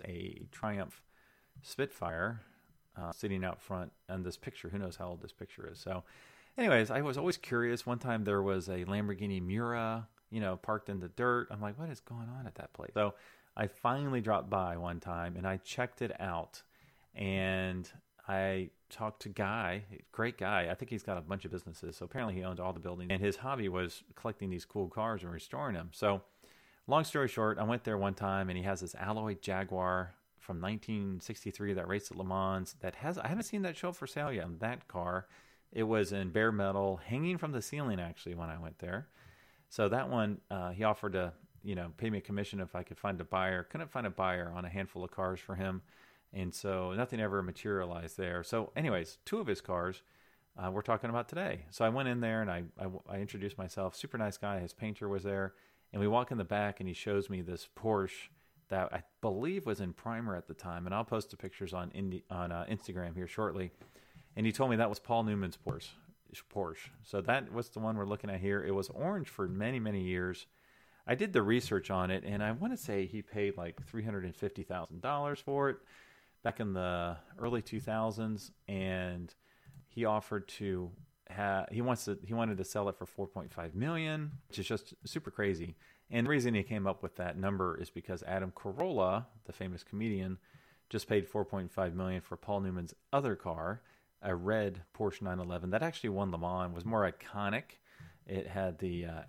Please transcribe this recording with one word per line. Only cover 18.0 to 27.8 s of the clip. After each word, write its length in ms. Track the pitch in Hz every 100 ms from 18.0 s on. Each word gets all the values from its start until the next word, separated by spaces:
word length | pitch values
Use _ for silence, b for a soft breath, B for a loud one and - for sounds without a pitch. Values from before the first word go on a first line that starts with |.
| _ - -
I 440 | 95 95 95 92 - -
talked 320 | - 110 -
to 80 | 104
Guy, 540 | 98 98 113 92 95 101 98 -
great 260 | - 113 -
guy. 320 | 95 101 87
I 40 |
think 160 | 90 -
he's 140 | 110
got 140 | - 90
a 40 |
bunch 240 | 78 95 90
of 60 |
businesses. 460 | 90 85 82 82 -
So 80 | 90
apparently 300 | 135 113 92
he 80 |
owns 160 | 92 87
all 140 | 92
the 60 | 85
buildings. 320 | 87 90 90
And 100 | 95
his 160 | 101 95
hobby 320 | 131 135 101
was 340 | 90 90 - - -
collecting 340 | 117 104 98
these 160 | 90 -
cool 220 | 104 90
cars 360 | 110 110 107
and 80 | 90
restoring 440 | 85 - 127 143 90
them. 140 | 85
So 300 | - 107 98 B B B B B B -
long 160 | 147
story 240 | 156 151 131
short, 320 | - 107 95
I 40 |
went 200 | 107 120